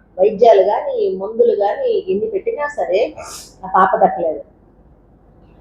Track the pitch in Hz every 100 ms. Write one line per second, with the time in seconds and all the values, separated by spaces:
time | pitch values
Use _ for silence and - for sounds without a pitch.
0 | _ - 208 196 480 392 370 - 571 494
1 | 392 381 403 453 480 403 403 508 508 403
2 | 359 381 - - - 294 294 - 170 190
3 | 269 - - - - - 185 190 190 -
4 | 190 190 165 165 - _ _ _ _ _
5 | _ _ _ _ _ _